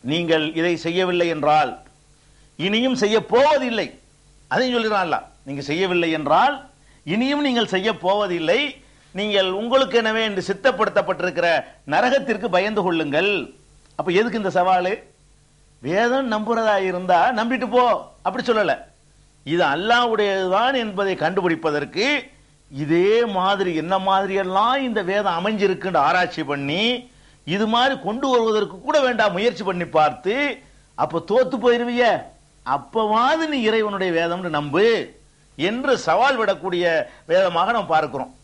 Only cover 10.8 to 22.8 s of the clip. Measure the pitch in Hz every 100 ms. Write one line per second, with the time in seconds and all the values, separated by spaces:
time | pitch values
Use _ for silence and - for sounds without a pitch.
10.8 | 208 196 185 165 180 156 170 156 - -
11.8 | - 156 247 269 269 208 214 180 202 214
12.8 | 180 165 156 147 196 196 117 - _ _
13.8 | _ - 151 180 226 220 196 185 185 185
14.8 | 180 226 - _ _ _ _ _ _ _
15.8 | 123 185 233 262 262 214 214 226 220 202
16.8 | 185 180 180 175 214 226 233 254 240 247
17.8 | 247 190 - - 185 170 165 220 180 131
18.8 | - _ _ _ _ _ - 170 151 151
19.8 | 208 240 240 220 208 190 185 190 247 277
20.8 | 220 190 196 180 156 190 180 160 160 147
21.8 | 143 156 247 294 - - _ _ _ 139